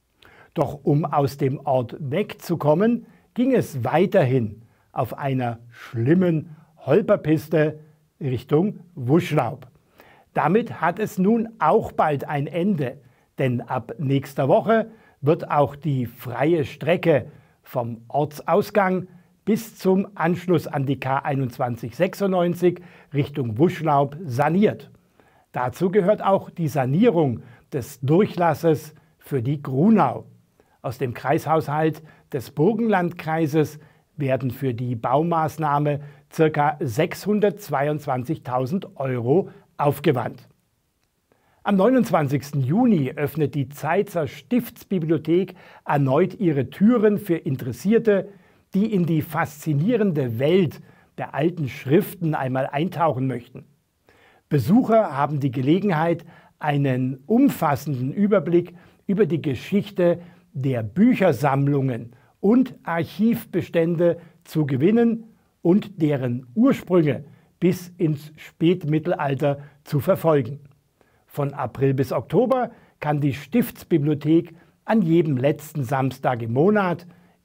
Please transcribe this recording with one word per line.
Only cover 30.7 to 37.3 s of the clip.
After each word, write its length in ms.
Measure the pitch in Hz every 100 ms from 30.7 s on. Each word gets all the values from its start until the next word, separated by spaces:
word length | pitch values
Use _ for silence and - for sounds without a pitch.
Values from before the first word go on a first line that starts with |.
| _
Aus 160 | 139 -
dem 160 | 131
Kreishaushalt 880 | 117 131 156 151 160 151 151 160 156 - _ _
des 200 | 143 110
Burgenlandkreises 1300 | - 170 220 233 190 175 - 156 160 156 156 147 - - _ _ -
werden 320 | 135 127 131
für 240 | - 139
die 200 | 117 123
Baumaßnahme 1080 | 117 127 139 170 165 160 - 151 143 147 147 - - _
circa 460 | - 156 156 147 151
sechshundertzweiundzwanzigtausend 2250 | 139 107 175 - 185